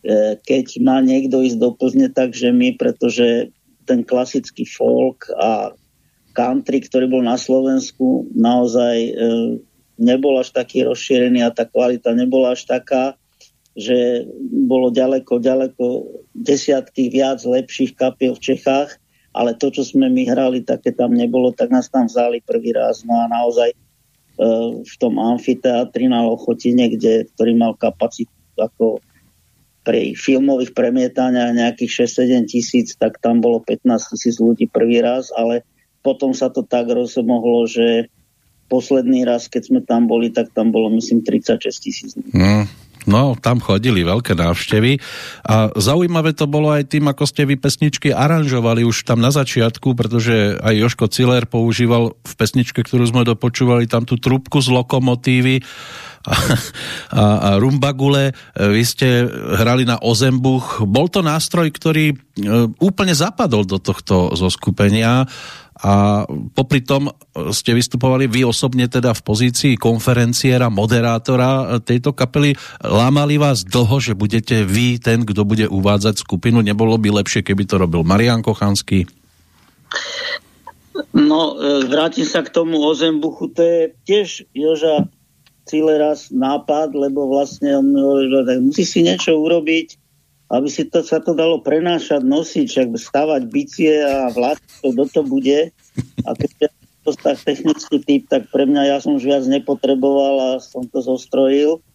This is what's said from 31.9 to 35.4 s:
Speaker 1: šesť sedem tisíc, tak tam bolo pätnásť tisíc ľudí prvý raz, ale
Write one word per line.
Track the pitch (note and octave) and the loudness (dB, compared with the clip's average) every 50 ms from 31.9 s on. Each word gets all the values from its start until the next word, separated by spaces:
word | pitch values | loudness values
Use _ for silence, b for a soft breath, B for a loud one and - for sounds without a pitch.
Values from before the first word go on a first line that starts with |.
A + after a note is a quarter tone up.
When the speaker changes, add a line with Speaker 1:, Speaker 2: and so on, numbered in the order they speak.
| - - B2 | -2 -2 -2
Speaker 1:
šesť | A#2 | -2
sedem | - - B2+ B2 C3 B2 A2+ | 0 0 0 2 2 2 0
tisíc, | - - A#2+ A#2 - - B2 A2+ - - | 0 -2 -4 -4 0 0 0 0 -2 -4
tak | _ A#2+ A2 - - | _ -2 -2 -2 -2
tam | - A#2 A#2 A#2 | -2 0 2 2
bolo | A2+ A#2+ A#2 A2+ - | 2 2 0 0 -2
pätnásť | - A2+ - _ B2+ A2+ A2 - - A#2 | -4 -6 -2 _ 0 0 0 -4 -8 -12
tisíc | A2+ - A#2+ A#2 | -4 -4 -4 -2
ľudí | - A2+ A#2 A#2 - A#2 A2+ | 2 2 2 2 2 -2 -2
prvý | - A2 A2+ A#2 A#2+ A#2+ | 0 0 2 2 2 2
raz, | A#2 A#2+ B2 C3 B2+ - | 2 0 -2 -2 -6 -6
ale | - A#2 | -4 -2